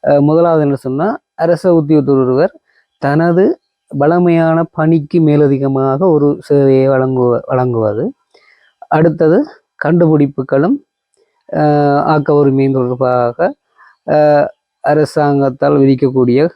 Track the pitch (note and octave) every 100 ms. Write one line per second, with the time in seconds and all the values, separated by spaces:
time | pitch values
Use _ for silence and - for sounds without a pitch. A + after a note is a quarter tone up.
0 | - C#3+ C#3+ D#3+ E3+ D#3+ D3 C#3 C3+ C3+
1 | F#3 - _ - E3 E3 F#3+ E3 D3 D#3
2 | C3+ C#3 B2+ B2+ F#3 - _ _ _ _
3 | C#3 D3 E3+ E3+ G#3 F#4 _ _ _ C#3
4 | D3 F3 F3 E3 E3 D#3+ E3 - D#3+ E3
5 | C#3+ F3 D#3 D3 D3 C#3 C#3 C3+ C3+ C3+
6 | F#3 D3+ C#3+ C#3+ - C#3+ C3+ C3 C3+ C3
7 | C3 C3 B2 A#2+ - C3 B2+ A#2 G#2+ G#2
8 | F#3+ - _ _ _ _ _ _ - D3+
9 | E3 D#3+ D#3+ F#3 D4+ - _ _ D3 E3+
10 | E3 D3+ C#3 C#3+ C3 C#3 E3 C#4+ _ _
11 | _ _ _ _ - D3 D3+ D3 C#3+ C#3+
12 | - D3+ C#3+ D3 C#3+ C3+ C3+ C3 B2 B2
13 | B2+ B2 A#2+ A#2+ F3+ C#4+ _ _ - _
14 | - D3+ D3+ D3 D3 - _ _ - D3
15 | D3+ - D3 C#3+ C#3 B2+ C#3+ D3 C3+ C3
16 | C3+ C3 B2 B2 E3